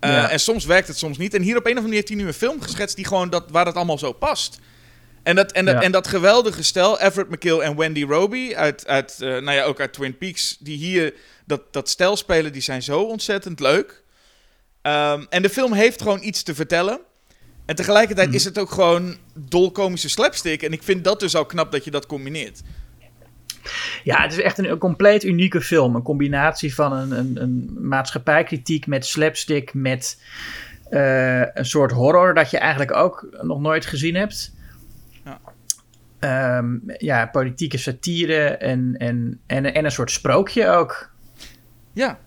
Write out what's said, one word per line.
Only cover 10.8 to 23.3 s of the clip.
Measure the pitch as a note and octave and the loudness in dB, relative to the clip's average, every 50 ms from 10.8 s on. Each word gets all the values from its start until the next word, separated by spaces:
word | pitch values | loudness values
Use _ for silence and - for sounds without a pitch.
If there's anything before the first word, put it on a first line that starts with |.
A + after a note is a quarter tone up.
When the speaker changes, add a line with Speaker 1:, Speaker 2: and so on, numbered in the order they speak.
| D3+ F3 F#3 F3 E3 D3+ - - - - - _ _ | -6 -2 0 0 0 0 -4 -8 -20 -20 -20 _ _
Speaker 1:
dat, | - D3 C#3 - _ _ | -6 -6 -6 -6 _ _
dat | C#3+ C3+ - | -6 -4 -4
stel | - - F3+ F#3 G#3 | -2 2 2 2 2
spelen, | G3+ - - F#3 D#3+ D#3+ D3+ C#3+ | 0 -2 0 0 2 2 0 -4
die | C3+ B2 | -6 -6
zijn | - C3+ B2+ B2 | -6 -6 -6 -4
zo | - C#3+ D#3 G3+ | -2 -2 0 0
ontzettend | A3+ A3+ G#3+ - - G#3 G3 - G3 E3+ - | -2 -4 -8 -4 -4 -4 -4 -4 -8 -10 -2
leuk. | D3 C3 D3 F#3 - - - _ _ _ _ _ _ _ _ _ _ _ _ _ _ _ _ _ _ | 2 4 4 4 2 -2 -10 _ _ _ _ _ _ _ _ _ _ _ _ _ _ _ _ _ _
Ehm, | C#3+ D3 D3 D3 D3 D3 D3 D3 - | -2 0 2 2 0 0 -2 -4 -4
en | - F3+ F#3 | -2 0 0
de | G3 | 2
film | F#3+ - C4 B3+ A3+ | 0 2 0 0 2
heeft | G3 G#3+ A#3+ B3 - - | 4 4 4 4 2 -2
gewoon | G#3 G3 G3 - | -2 -2 -2 -2
iets | G#3+ G3 - - | -6 -6 -6 -6
te | - D#3+ | -6 -6
vertellen. | C3 D#3 - F3 E3+ F3 F#3+ A3+ D4 - _ _ _ _ _ _ _ - - - - - | -6 -4 0 0 0 0 0 -2 -6 -8 _ _ _ _ _ _ _ -20 -20 -20 -20 -10
En | - D#3+ | -8 -6
tegelijkertijd | D3+ F3+ E3+ G3+ G#3 A3+ G#3 G#3 F#3 F#3 | -6 0 4 6 6 6 4 4 2 2
Speaker 2:
Mhm. | C#3+ B2+ | 2 4
Speaker 1:
is | - - | 0 0
het | G3 E3+ G3+ | 0 -2 -4
ook | G3 F3+ | -6 -4
gewoon | - F#3+ F#3+ E3+ E3+ F3 F3+ F3+ F3 - - - - | 0 2 4 4 4 4 0 -6 -10 -14 -20 -20 -20
dolkomische | D#3 D3 B2+ C3+ F3+ F#3 F#3+ F#3 - G3+ F#3+ F3+ E3 - D3 | -18 -14 0 2 4 4 4 2 -2 -2 -2 -2 -4 -4 -4
slapstick. | - - A3+ - - - - E3+ D#3 D3+ - | -2 0 0 0 0 -2 -4 -4 -4 -2 -4
En | D3+ D#3+ | -4 -6
ik | D#3 - | -6 0
vind | - G3 F#3 E3+ | 0 0 2 2
dat | F#3 G3+ G#3 | 0 0 2
dus | G3+ F3+ - | 0 0 0
al | E3+ D3+ | 0 0
knap | - - F3 D#3+ - - | 0 -2 -4 -2 -2 -2
dat | C#3+ C3+ | -6 -6
je | - | -4
dat | C#3+ C#3+ - | -6 -6 -6
combineert. | - D3 C#3+ C3+ C3+ D3+ D#3+ C3+ G#2+ - - - - - - - - - - _ - _ _ - - | -6 -12 -10 -10 -8 -8 -8 -8 -10 -12 -18 -18 -18 -16 -16 -16 -18 -20 -20 _ -20 _ _ -20 -20